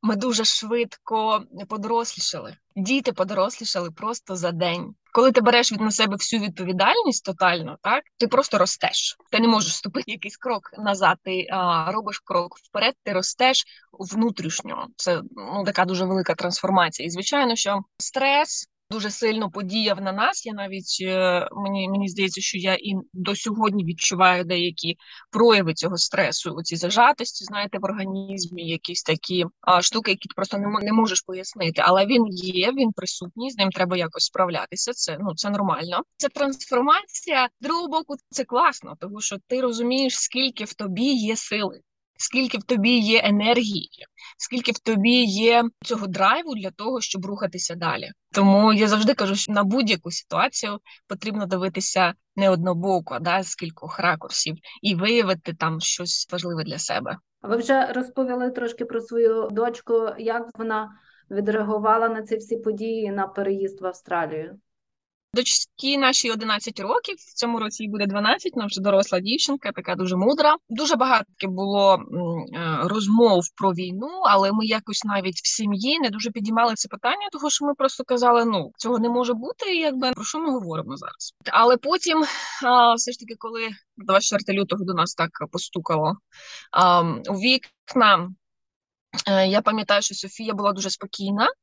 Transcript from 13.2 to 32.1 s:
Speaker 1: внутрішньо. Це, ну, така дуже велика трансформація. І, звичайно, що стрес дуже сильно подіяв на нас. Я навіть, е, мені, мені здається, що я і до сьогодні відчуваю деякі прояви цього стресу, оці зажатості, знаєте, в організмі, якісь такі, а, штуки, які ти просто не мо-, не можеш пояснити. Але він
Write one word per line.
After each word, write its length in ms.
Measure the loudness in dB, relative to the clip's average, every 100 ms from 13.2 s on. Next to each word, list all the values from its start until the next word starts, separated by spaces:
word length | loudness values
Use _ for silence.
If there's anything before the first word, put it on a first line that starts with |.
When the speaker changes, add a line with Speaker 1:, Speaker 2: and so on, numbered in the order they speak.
| -2 2 2 2 -2 -12 _
Speaker 1:
внутрішньо. 960 | -14 -6 0 0 0 -6 -6 -8 -10 -10 -6
Це, 260 | -2 -2 -4
ну, 320 | -14 -8 -4 -2
така 200 | 0 0
дуже 200 | 2 0
велика 300 | 0 0 -2
трансформація. 720 | -2 -2 2 2 2 0 -8
І, 20 |
звичайно, 460 | -6 -2 2 2 0
що 260 | -2 -2 -4 _
стрес 680 | -6 -2 2 2 2 -2 -10 _ _
дуже 180 | -8 -6
сильно 420 | -2 0 0 -4
подіяв 500 | -6 -4 -2 0 0
на 100 | -2
нас. 340 | 0 0 -2 -6
Я 80 |
навіть, 440 | -10 -8 -10 -6 -4
е, 460 | -2 2 2 2 -2
мені, 380 | -6 -4 -2 -2
мені 200 | -2 -2
здається, 320 | -2 -2 -2
що 160 | -6 -2
я 160 | -2
і 200 | -2 -2 -6 -6
до 220 | -6 -4 -4
сьогодні 500 | -4 0 0 0 -2
відчуваю 580 | -2 -2 4 4 4
деякі 540 | 0 0 -2 -2 -6 -8 -12 -20 -8
прояви 420 | 4 6 6 4
цього 240 | 0 -2 -2
стресу, 580 | -2 0 0 0 -6 -8
оці 200 | -6 -4
зажатості, 680 | 0 4 4 4 -4 -8 -10
знаєте, 320 | -6 -6 -4
в 80 | -4
організмі, 840 | -4 -6 -6 -8 -8 -8 -8 -6
якісь 360 | -6 -6 -6
такі, 420 | -2 -4 -2 -2 -2 _
а, 200 | 2 4
штуки, 300 | 4 -2 -2
які 160 | -4 -4
ти 60 | -6
просто 220 | -4 -2
не 100 | -2
мо-, 120 | -2
не 140 | 2
можеш 280 | 4 4 0
пояснити. 600 | -4 -10 -12 -4 -2 2 4
Але 200 | 6
він 220 | 6